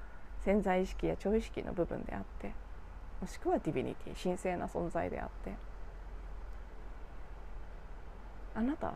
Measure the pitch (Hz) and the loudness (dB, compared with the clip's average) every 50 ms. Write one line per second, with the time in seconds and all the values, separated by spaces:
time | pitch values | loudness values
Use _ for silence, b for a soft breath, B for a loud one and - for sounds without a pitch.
0 | B B B B B B - - - 196 190 214 196 196 185 185 185 190 - - | B B B B B B -4 2 6 8 8 8 8 8 6 6 6 4 2 2
1 | - 165 160 - - 196 202 220 220 - - - - - - - 170 - - - | 4 4 2 4 4 4 6 6 4 2 -2 -2 -2 0 2 2 2 2 2 0
2 | - - - - 98 - - - - - - - - - - - - - - - | -2 -2 -2 -4 -4 -4 -6 -4 -4 -4 -4 -4 -6 -6 -8 -8 -8 -8 -8 -8
3 | - - - - 202 180 - - - 349 370 269 - 170 143 135 117 123 113 - | -8 -6 -4 -4 -4 -4 -4 -2 2 4 4 4 4 4 2 2 2 0 -2 -2
4 | - - - - - 185 180 185 - 185 180 175 170 160 - 170 170 165 - 170 | -4 -4 -4 0 2 2 2 2 2 0 2 2 0 0 0 0 0 2 2 2
5 | 175 - - - - - - - - 185 196 - - - - - - - - - | 0 0 0 -2 -2 -4 -4 -4 -4 -4 -4 -4 -6 -8 -6 -6 -6 -6 -6 -8
6 | - - - - - - - - - - - - - - - - - - - - | -8 -8 -8 -8 -6 -6 -6 -6 -6 -6 -6 -6 -6 -8 -8 -8 -8 -8 -6 -6
7 | - - - - - - - - - - - - - - - - - - - - | -6 -6 -6 -8 -6 -6 -8 -8 -6 -6 -6 -4 -4 -6 -6 -8 -6 -6 -6 -6
8 | - - - - - - - - - - - 220 226 254 302 - - - - | -6 -8 -8 -8 -8 -8 -8 -6 -6 -4 0 2 4 4 4 2 0 0 0